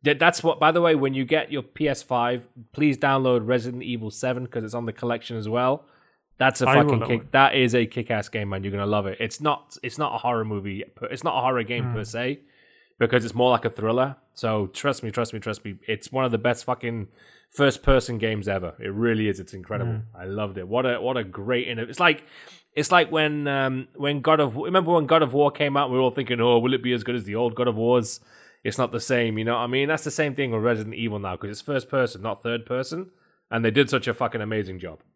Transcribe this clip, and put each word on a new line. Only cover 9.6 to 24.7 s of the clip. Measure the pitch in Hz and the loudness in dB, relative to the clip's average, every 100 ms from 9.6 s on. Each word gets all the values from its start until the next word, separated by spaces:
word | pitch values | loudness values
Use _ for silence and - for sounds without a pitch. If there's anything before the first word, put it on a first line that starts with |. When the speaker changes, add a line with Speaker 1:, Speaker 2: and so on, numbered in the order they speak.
| _ - | _ -12
Speaker 1:
it's | 127 - | -12 -4
not | 147 110 | -4 -2
a | |
horror | 123 117 | -2 -2
movie. | 110 104 98 98 - - | -2 -4 -6 -8 -10 -10
Per, | - | -10
it's | 131 | -4
not | 160 139 | -2 0
a | |
horror | 127 127 | 0 0
game | 110 120 123 | -2 -4 -4
Speaker 2:
Mm. | |
Speaker 1:
per | 117 | -4
se, | 101 117 123 143 _ _ _ _ _ _ | -6 -6 -6 -6 _ _ _ _ _ _
because | 117 127 117 | 2 2 0
it's | 107 | 2
more | 123 | 4
like | 117 | 4
a | 113 | 0
thriller. | - 110 120 131 135 _ | -2 -2 0 0 -4 _
So | - 113 107 98 | -6 -2 -2 -2
trust | - 143 131 | -4 -4 -2
me, | 113 | -4
trust | 113 117 110 | -4 -4 -4
me, | |
trust | 110 107 | -8 -8
me. | 104 98 - | -10 -12 -6
It's | 107 - | -6 -4
one | 131 127 | -2 0
of | |
the | 117 | 2
best | 120 120 - | 0 0 -2
fucking | 123 120 117 101 _ - _ _ | -4 -4 -6 -10 _ -20 _ _
first-person | - 139 - - 131 - 117 | 2 2 4 4 4 4 -2
games | 110 107 98 | -2 -2 -2
ever. | 98 87 - | -2 -4 -8
It | 110 | -8
really | 98 117 110 107 | 0 2 2 2
is. | 95 | -2
It's | 92 | -8
incredible. | 98 90 104 117 | -14 -8 -4 -4
Speaker 2:
Mm. | 110 110 87 | -4 -8 -14
Speaker 1:
I | 90 | -10
loved | 101 104 95 | -6 -6 -6
it. | 90 | -4
What | 117 127 | 0 0
a, | 120 | 0
what | 113 127 | -2 -4
a | |
great, | 101 92 101 123 123 | -6 -8 -2 -2 -2
inno-, | 117 117 | -6 -8
it's | - | 2
like, | 175 151 - - - - _ | 2 2 -6 -20 -20 -20 _
it's | - 151 | -4 2
like | 180 156 | 4 4
when, | 160 151 147 143 | 2 0 0 -2
um, | 139 135 131 131 | 0 0 -2 -8
when | - 143 147 | -6 -2 0
God | 147 156 | 2 4
of, | 143 113 | 4 0
remember | 147 | 0